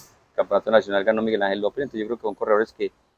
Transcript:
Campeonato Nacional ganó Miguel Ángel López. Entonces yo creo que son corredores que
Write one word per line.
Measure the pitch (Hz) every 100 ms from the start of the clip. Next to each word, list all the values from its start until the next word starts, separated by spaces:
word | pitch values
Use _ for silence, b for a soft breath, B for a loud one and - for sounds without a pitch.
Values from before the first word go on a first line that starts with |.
| - _ _ -
Campeonato | 95 101 -
Nacional | 110 101 101
ganó | 98 110
Miguel | 110 107
Ángel | 98 101
López. | 104 135
Entonces | 135 110
yo | 107
creo | 117
que |
son | 107 98
corredores | 110 104 110
que | - 101 _ _